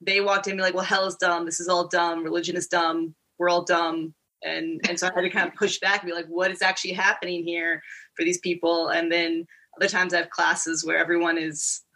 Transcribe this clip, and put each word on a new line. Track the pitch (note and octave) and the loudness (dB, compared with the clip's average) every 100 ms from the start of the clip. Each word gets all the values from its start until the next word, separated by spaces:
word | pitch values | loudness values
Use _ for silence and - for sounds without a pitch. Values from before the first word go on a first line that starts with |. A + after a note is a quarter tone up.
they | F3+ G3 | 0 2
walked | G3+ G3 G3 | 2 2 0
in | |
and | G3 | 0
be | |
like, | F#3 | 0
"Well, | F3+ | 0
hell | F#3 G3 F#3+ | 2 2 2
is | F#3 | 0
dumb. | F3+ E3+ E3+ | 0 2 -2
This | E3 | -4
is | F3 | 0
all | F3+ F3 | 2 2
dumb. | F3+ E3+ E3 | 2 2 0
Religion | D#3+ E3+ E3+ F3 | -2 -2 -2 -4
is | E3+ | 0
dumb. | F3 E3 E3 E3 - _ - | 2 2 0 -4 -8 _ 0
We're | F3 | 2
all | F3 | 2
dumb." | F3 E3+ E3 E3 D#3+ - _ _ | 2 2 2 -2 -6 -12 _ _
And, | D#3+ D#3+ E3 D#3+ - | -6 -4 -4 -4 -4
and | F3 | -2
so | F3+ | -2
I | |
had | F3+ | 0
to | F3+ | -2
kind | G3+ F3 | 0 -2
of | |
push | - G3+ - | 0 -2 0
back | F#3+ G3+ | 0 0
and | F3+ | -2
be | |
like, | E3+ D#3+ | -6 -6
"What | E3+ F#3+ | -2 -2
is | F#3+ | 0
actually | F#3+ F#3 F#3 | 0 0 -4
happening | F#3 F#3+ G#3+ F3+ F3 | 0 2 0 -2 -4
here | E3+ E3+ E3 D#3+ - - - - | -4 -2 -2 -4 -6 -20 -12 -2
for | |
these | E3+ F3 | 0 0
people?" | F#3 F3 E3 E3+ D#3+ | -2 0 2 2 2
And | E3 E3+ | 0 2
then | E3+ E3 E3 E3+ - _ - | 0 0 -2 -6 -14 _ -2
other | G3 | 0
times | G3 F3+ | 2 2
I | F3 | 0
have | - | 0
classes | - D#3+ E3+ E3 D#3+ | 0 0 0 -2 -2
where | D#3+ E3 | 0 0
everyone | E3 E3+ E3+ E3 | 2 2 2 0
is | D#3+ D3+ - - _ | -2 -4 -4 -4 _